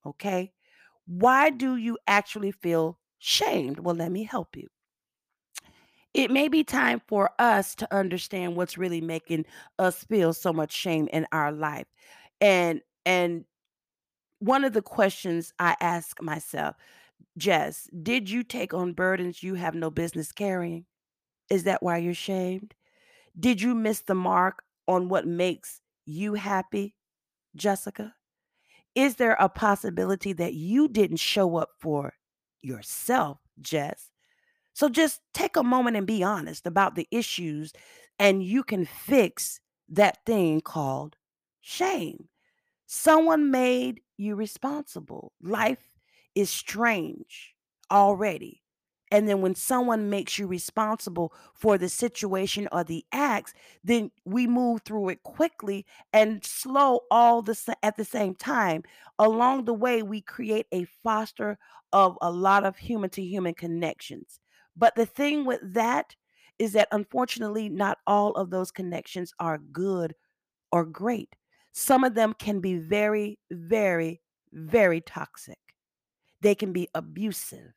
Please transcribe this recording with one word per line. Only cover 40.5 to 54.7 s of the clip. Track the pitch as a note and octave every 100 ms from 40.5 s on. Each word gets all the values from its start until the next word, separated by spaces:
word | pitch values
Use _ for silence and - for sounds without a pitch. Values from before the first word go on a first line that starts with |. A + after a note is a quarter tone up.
| D#3
called | - D#3+ C#3 C3+ D3+ _ _ _ _ _
shame. | - - F#4 F#4 E3 - - _ _ _ _ _ _
Someone | - - D#4 D#4+ D#4+ D4
made | C4 B3+ B3 B3+ A3+ _ -
you | G3+ G#3
responsible. | G#3+ - C4+ D4 D4 F3 D3 - - _
Life | E3 G#3+ A3 C4 _ _ _ _ _ -
is | G3
strange | - - G3+ A#3 G#3 D#3 - - - - _ _ _ _
already. | G3+ G3+ G3 G#3+ D#2 - - _ _ _ _ _
And | G#3 G#3+
then | G3+
when | F#3 F#3+
someone | - B3+ B3 A3+ G#3
makes | G3+ - -
you | G3
responsible | F3+ - - G#3+ A3 - E3+ E3 - - _
for | G#3+ G3
the | F3+
situation | - A#3+ - G#3 F#3+ G3 - G3+
or | F3
the | E3 E3 -
acts, | A#3+ C#4+ G#3+ - - - _
then | F3 A#3 G#3+ _ -
we | G#3+ B3
move | A#3+ B3